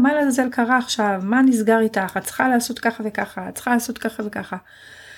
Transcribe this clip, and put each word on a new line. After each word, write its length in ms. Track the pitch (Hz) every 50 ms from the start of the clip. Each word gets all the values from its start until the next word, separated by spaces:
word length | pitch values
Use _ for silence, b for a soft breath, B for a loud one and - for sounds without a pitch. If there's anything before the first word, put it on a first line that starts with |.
מה 120 | 247 277 302
לעזאזל 340 | 302 285 269 240 269 254 247
קרה 280 | - 254 233 233 254 254
עכשיו? 420 | 247 - - - 208 202 196 185 190
מה 180 | 196 233 262
נסגר 380 | 269 262 240 220 214 220 226 226
איתך? 360 | 220 220 226 202 190 180 -
את 80 | 190 185
צריכה 240 | - - - 254 262
לעשות 300 | 262 240 240 - 233 -
ככה 240 | - 226 226 - 214
וככה, 420 | 214 - 202 180 - - 190 185 190
את 60 | 185
צריכה 160 | - - 247 247
לעשות 240 | 240 240 - 233 -
ככה 240 | - 220 - - 214
וככה." 300 | 208 - 202 185 - 190 190 - B B B B B B B B B B